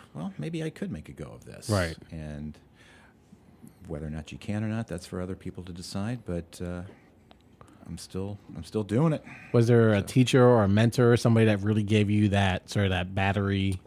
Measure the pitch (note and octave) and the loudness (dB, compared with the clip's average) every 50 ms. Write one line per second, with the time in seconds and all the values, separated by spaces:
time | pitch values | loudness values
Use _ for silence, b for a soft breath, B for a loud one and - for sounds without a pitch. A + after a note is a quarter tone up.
0 | - - - C#3 E3+ G3 F#3+ - D3+ D#3+ E3+ D#3+ D#3+ D#3+ D#3 - G3+ F#3 C#3 D#2 | -20 -20 -16 -12 -12 -12 -10 -10 -10 -10 -8 -8 -8 -8 -10 -10 -10 -10 -10 -12
1 | D#2+ - C#2 - C#2+ B1+ - A#1+ - - - - - - G#2 F#2+ F2 E2 D#2 - | -12 -14 -14 -16 -14 -14 -16 -18 -18 -20 -20 -12 -6 -2 -2 0 -2 -2 -6 -12
2 | - - E2 D#2+ D#2 D2+ D2+ D2 D2+ D2+ D2 - _ _ b b b b b b | -16 -16 -14 -12 -12 -12 -12 -12 -12 -12 -14 -16 _ _ b b b b b b
3 | b b b b _ _ - - _ _ - _ - - _ _ - - D#2+ D2 | b b b b _ _ -20 -20 _ _ -20 _ -20 -20 _ _ -16 -14 -12 -10
4 | D#2 D2+ D2+ D#2 D2+ - - C#2+ - - G2+ G#2 A2 G#2+ A2 A2+ A2+ - E2 F#2 | -10 -10 -10 -10 -12 -14 -16 -16 -10 -8 -6 -6 -4 -4 -6 -6 -6 -8 -10 -12
5 | - - F#2 F2+ F2+ F#2 F#2 F2+ - B2 - F#2+ F2+ F#2 F2 F#2 E2+ - - G2 | -12 -10 -10 -8 -8 -8 -10 -12 -12 -14 -14 -14 -14 -14 -14 -14 -14 -10 -8 -8
6 | G2+ A2+ B2+ A#2+ A2 - F2 E2+ E2+ - - - F2+ F2 F2 F2+ F2+ G2 B B | -6 -6 -8 -10 -8 -8 -6 -6 -8 -10 -12 -12 -10 -10 -10 -10 -12 -14 B B
7 | B B B B _ _ - _ _ _ _ - - - - - - - E2+ - | B B B B _ _ -20 _ _ _ _ -20 -20 -20 -20 -20 -18 -16 -16 -16
8 | - - - F#2 G2 G2+ G#2 G2+ _ - - - F2 - - G#2+ G2+ F#2+ G2+ B2 | -16 -12 -10 -10 -10 -10 -12 -14 _ -18 -16 -16 -12 -8 -6 -6 -4 -2 0 0
9 | D#3+ E3 D3+ - - B B B B B B A#2+ A#2 A#2 A#2+ A#2 A2+ A2 G#2 G2+ | 2 0 0 -2 -6 B B B B B B 4 4 6 6 6 6 6 4 2
10 | F#2+ - - C3+ B2+ - - C3 B2 B2 B2 A#2 G#2 G2 G2 G#2+ A2+ A#2 - - | 0 0 2 2 2 4 6 6 6 8 6 6 4 4 4 4 4 4 4 4
11 | B2 A#2 A#2+ A#2 - A#2+ A2+ A2+ A2+ G#2+ G#2 G2 G2 G#2+ G#2+ G#2+ G#2 G2+ A2 G#2+ | 4 4 4 4 4 4 4 4 4 4 2 2 0 0 0 0 0 2 2 2
12 | G#2 G2 G#2 G#2 G#2+ G2+ G2 G2 G2 F#2 F2+ F#2 - - - G#2 G2+ F#2+ F#2 F2+ | 2 4 2 2 2 4 4 2 2 2 0 -2 -4 -6 -2 0 0 0 0 0
13 | F2+ F#2 G2 G2 F#2+ G2 G2 G#2 G2 G2 G2 G2 F#2+ G2 F#2+ F#2 - | -2 -4 -4 -2 0 0 0 0 0 0 0 0 0 -2 -2 -4 -8